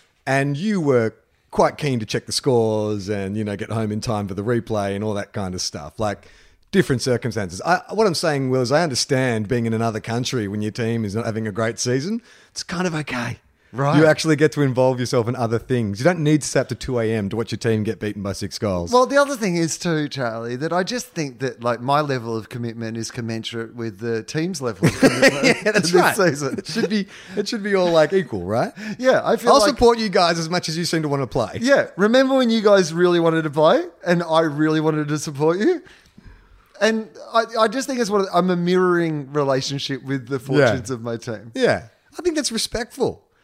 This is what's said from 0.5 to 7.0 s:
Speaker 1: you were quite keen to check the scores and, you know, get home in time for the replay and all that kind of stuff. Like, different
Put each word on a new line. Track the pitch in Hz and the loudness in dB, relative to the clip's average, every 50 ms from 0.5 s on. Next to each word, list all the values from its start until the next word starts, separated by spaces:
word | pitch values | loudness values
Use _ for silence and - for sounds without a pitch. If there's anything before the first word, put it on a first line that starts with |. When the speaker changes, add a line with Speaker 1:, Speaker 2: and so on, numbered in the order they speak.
| 143 | -2
Speaker 1:
you | 139 180 220 214 190 | -2 -2 -2 -2 0
were | 160 143 135 120 113 110 107 _ _ _ _ _ _ _ | 2 2 4 4 2 0 -2 _ _ _ _ _ _ _
quite | - - 185 147 - - | 0 2 2 2 2 -2
keen | - 143 131 120 | -4 -2 -2 -2
to | 107 | -4
check | - - 123 - | -4 -4 -6 -6
the | - - | -4 -6
scores | - - 147 127 120 113 110 110 107 107 107 107 104 95 95 | -2 0 2 4 4 4 2 2 0 0 -2 -2 -4 -4 -4
and, | 104 101 98 95 101 | -4 -4 -4 -4 -4
you | 110 107 | -4 -4
know, | 104 101 | -4 -4
get | 92 110 - | -6 -6 -6
home | 104 113 110 104 104 | -4 -4 -2 -2 -4
in | 107 107 | -4 -4
time | 123 113 104 101 95 | -2 -2 -2 -4 -4
for | 95 | -4
the | 87 101 | -4 -2
replay | 113 123 120 110 - 113 104 101 101 98 | 0 0 -2 -2 -2 -2 -2 -2 -2 -2
and | 101 107 | -4 -4
all | 107 104 | -4 -4
that | 101 101 - - | -4 -6 -8 -8
kind | 113 101 92 90 | -6 -6 -6 -6
of | 92 - | -6 -8
stuff. | - - 92 76 76 - - | -8 -8 -10 -14 -14 -8 -4
Like, | 110 104 101 - - - - - _ _ _ _ _ _ | -4 -4 -4 -6 -10 -20 -20 -20 _ _ _ _ _ _
different | - 196 - - 139 120 | 0 2 2 2 0 -2